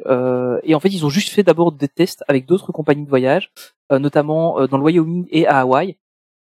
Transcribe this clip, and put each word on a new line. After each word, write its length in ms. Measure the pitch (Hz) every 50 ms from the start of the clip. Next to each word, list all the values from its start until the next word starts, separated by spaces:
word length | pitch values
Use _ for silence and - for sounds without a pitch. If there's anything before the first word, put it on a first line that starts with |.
| -
euh, 520 | - 131 123 127 127 123 127 127 123 123 -
et 120 | - 156 156
en 60 | 147
fait, 80 | - 196
ils 160 | 196 175 151
ont 60 | 143
juste 180 | 139 208 - -
fait 120 | - 208
d'abord 300 | 196 180 156 165 170 170
des 160 | 151 139 143 139
tests 360 | _ - 175 185 - - -
avec 200 | - 175 151 131
d'autres 260 | 135 175 202 - -
compagnies 320 | - - 151 - - 147 147
de 60 | 143
voyage, 420 | 139 127 127 131 147 190 - - _ - - - _ _ _ -
euh, 60 | 143 131
notamment, 640 | 143 143 - 156 143 151 156 160 165 170 - 131
euh, 60 | 135
dans 120 | 127 135 135
le 60 | 143
Wyoming 420 | 160 175 170 160 165 170 180 180 -
et 160 | - 156 165
à 120 | - 147 135
Hawaï, 380 | 127 127 131 143 180 202 - _ _ _ _ _ _ _ _ _